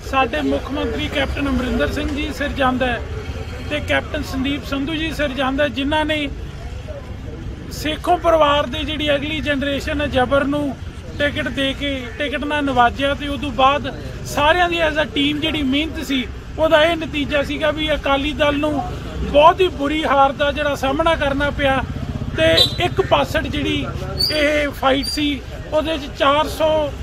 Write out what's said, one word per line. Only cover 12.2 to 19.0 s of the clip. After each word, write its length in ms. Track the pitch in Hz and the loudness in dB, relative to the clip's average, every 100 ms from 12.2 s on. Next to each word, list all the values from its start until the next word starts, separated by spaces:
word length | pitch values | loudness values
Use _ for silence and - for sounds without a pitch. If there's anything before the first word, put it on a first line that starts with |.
| 294 277 | -4 -2
ਨਾਲ 200 | 294 302 | -2 -2
ਨਵਾਜਿਆ 500 | 277 247 240 - 277 | 2 4 4 2 -2
ਤੇ 140 | 277 285 | -2 -4
ਉਦੋਂ 220 | 277 285 | -6 -4
ਬਾਅਦ 520 | 262 262 277 247 - - - - | 4 4 4 -2 -8 -10 -10 -6
ਸਾਰਿਆਂ 420 | - 294 349 349 | 2 4 4 2
ਦੀ 140 | 339 | 2
as 100 | 320 | 0
a 120 | 302 | 0
team 360 | 302 302 285 302 | -2 0 0 0
ਜਿਹੜੀ 220 | 311 311 | -2 -2
ਮਿਹਨਤ 440 | 269 277 320 320 269 | 0 0 -2 -6 -4
ਸੀ, 200 | 269 214 - - - | -2 -4 -10 -10 0
ਉਹਦਾ 260 | 320 311 | 4 6
ਇਹ 120 | 330 330 | 6 2
ਨਤੀਜਾ 460 | 320 302 277 294 | -2 -4 0 0
ਸੀਗਾ 280 | 277 294 302 | 0 0 0
ਵੀ 240 | 302 311 | 0 0
ਅਕਾਲੀ 380 | 285 277 277 294 | 0 2 0 0
ਦਲ 260 | 294 294 285 | 2 2 2
ਨੂੰ 240 | 302 294 247 - | 0 0 -4 -6